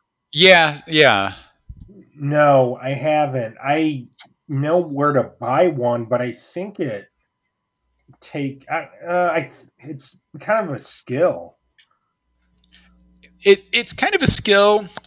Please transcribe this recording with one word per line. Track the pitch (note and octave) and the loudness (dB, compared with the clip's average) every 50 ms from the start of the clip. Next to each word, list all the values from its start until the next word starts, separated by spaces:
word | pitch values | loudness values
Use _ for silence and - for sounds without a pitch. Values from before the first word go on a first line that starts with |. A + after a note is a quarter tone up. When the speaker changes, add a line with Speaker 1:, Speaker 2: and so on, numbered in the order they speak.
| _ _ _ _ _ _ - | _ _ _ _ _ _ 0
Speaker 1:
Yeah, | D3 F3 F#3+ F#3 E3+ E3 D3+ D3 D3 - | 4 6 6 8 6 6 2 0 -6 -8
yeah. | E3 D#3+ D3+ D3+ C3 A2 G2 G2 G2 - - - _ _ _ _ - - - - - - - - _ _ | -2 2 4 4 6 4 4 0 -2 -6 -10 -18 _ _ _ _ -20 -20 -20 -20 -20 -20 -20 -20 _ _
Speaker 2:
No, | D3 C#3+ C#3+ D3 D3+ D3 D3 C#3 C3+ B2+ B2 B2 - B2 | -10 -6 -2 2 4 4 6 6 4 4 2 -2 -6 -8
I | C3+ | -8
haven't. | C#3 B2 C3+ D#3 D3+ D3+ D3+ C#3 C3+ C3 A#2 A2 - - - | -6 -4 -4 -2 0 0 0 -2 -2 -4 -6 -8 -10 -10 -6
I | C#3 D3 D#3 D#3+ D#3 D3+ C3 A#2+ - _ - - - _ _ _ - | -4 -2 0 0 -2 -4 -6 -10 -16 _ -20 -20 -20 _ _ _ -8
know | D3 C3+ C#3+ D3+ E3 F3+ | -6 -4 -2 0 0 0
where | F3 D#3 C#3+ C#3 C#3+ D3 D3 | 0 -2 -4 -2 0 2 2
to | C3 A2+ - - _ | 0 0 -2 -6 _
buy | - A#2 B2+ D3 F3+ F3 | -6 -2 0 2 2 2
one, | D#3 C3+ A#2+ A#2+ A#2+ A#2+ A#2 | 0 -2 -2 -2 -2 -2 -2
but | A2 B2 A#2+ | -4 -4 -4
I | B2 B2 A2+ | -4 -6 -8
think | - - _ _ F3 F#3 G#3 - - | -12 -18 _ _ -12 -12 -12 -10 -8
it | F3 C3 G#2+ G2+ - _ _ _ _ _ _ _ _ _ _ _ _ _ _ _ _ _ _ _ _ _ C3 _ | -8 -8 -8 -10 -12 _ _ _ _ _ _ _ _ _ _ _ _ _ _ _ _ _ _ _ _ _ _ _
take, | - - - D#3 C#3 C3+ C#3 C3+ _ - | -20 -12 -10 -8 -8 -8 -8 -12 _ -8
I, | D3 E3 D3+ - - - - | -8 -8 -8 -10 -16 -14 -8
uh, | E3+ F3 F3+ F3+ F3 D#3+ | -4 -2 0 0 0 -2
I, | E3 C#3 - - _ _ _ _ _ | -4 -8 -12 -18 _ _ _ _ _
it's | - C#3+ D#3 C3+ - - - _ _ _ - C#3+ | -18 -16 -16 -14 -16 -18 -20 _ _ _ -20 -12
kind | - G#3 G#3+ A3+ G3+ E3 | -4 -2 -2 -2 -2 -4
of | C#3 | -8
a | - | -10
skill. | - - - - - - B2 C#3 F3 F3 - F2 E2+ - - _ _ _ _ _ _ _ _ _ _ _ _ _ _ _ _ _ _ _ _ _ _ _ _ _ _ _ _ _ _ _ _ _ - _ _ _ - | -12 -14 -16 -16 -12 -8 -4 -2 0 -2 -2 -4 -10 -16 -20 _ _ _ _ _ _ _ _ _ _ _ _ _ _ _ _ _ _ _ _ _ _ _ _ _ _ _ _ _ _ _ _ _ -20 _ _ _ 2
Speaker 1:
It, | G3+ G3 G3 - _ - | 4 4 4 2 _ -4
it's | A#3 A3+ - - | -4 -4 -4 -4
kind | - - G4+ G#4 | -4 -2 -2 0
of | F#4 D4+ | 0 2
a | |
skill. | - - - - A3 G3+ G3+ G3+ G#3 G#3 G#3+ G#3 F3+ - - - | 2 2 2 4 4 4 4 4 4 4 2 0 -6 -12 -18 -20